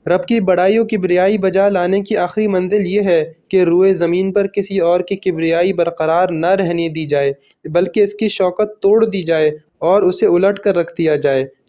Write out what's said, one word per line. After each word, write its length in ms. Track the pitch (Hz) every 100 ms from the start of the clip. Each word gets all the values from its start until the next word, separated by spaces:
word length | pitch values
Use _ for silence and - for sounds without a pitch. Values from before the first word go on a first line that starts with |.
| 147
रब 180 | 180 180
की 140 | 233
बड़ाई 360 | 190 175 185 226
और 80 | 220
किबरियाई 500 | 214 175 175 190 214
बजा 280 | 190 180 202
लाने 320 | 190 180 196
की 140 | 196 202
आखिरी 300 | 180 - 214
मंजिल 360 | 190 180 208 175
ये 160 | 202
है 180 | 196 165 156 - -
कि 120 | 185 175
रूए 280 | 175 190 180
ज़मीन 360 | 170 180 190
पर 160 | 190 196
किसी 300 | 202 196 196 170
और 160 | 180
की 140 | 175 196
किबरियाई 560 | 190 160 165 170 185 175
बरकरार 560 | 165 - 160 170 185
न 220 | 160 170 196
रहने 340 | 180 170 165
दी 160 | 156 151
जाए, 280 | 143 139 139 _ _ 156
बल्कि 380 | 165 180 214
इसकी 260 | 202 202 220
शौकत 440 | - 185 175 214 -
तोड़ 240 | 196 220 226
दी 180 | 190 165
जाए 280 | 160 151 151 _ -
और 220 | 165 196 185
उसे 220 | 180 208
उलट 300 | 175 190 202
कर 160 | 208 175
रख 180 | 165 -
दिया 180 | 160 147
जाए, 300 | 139 135 135 _